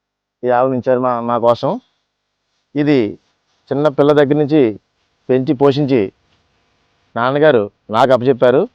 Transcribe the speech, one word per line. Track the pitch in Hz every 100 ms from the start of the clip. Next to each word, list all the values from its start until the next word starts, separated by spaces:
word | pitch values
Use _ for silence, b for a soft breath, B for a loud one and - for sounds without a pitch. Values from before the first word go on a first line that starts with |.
| _ _ _ _
ఈ | 123
ఆవుని | 123 135 131
ఉంచారు | 123 127
మా, | 127 120
మా | 117 120
కోసం. | 117 117 135 226 - _ _ _ _ _ _ _ _ 143
ఇది | 147 139 104 90 _ _ _ _ -
చిన్న | 139 151
పిల్ల | 139 143
దగ్గర | 147 139 147
నుంచి | 143 156 120 98 _ _ _ _ -
పెంచి | 127 131
పోషించి | 131 139 131 139 131 95 - _ _ _ _ _ _ _ _ _ 117
నాన్నగారు | 123 143 156 127 104 - -
నాకు | 107 131
అప్పచెప్పారు. | 127 123 123 127 131 220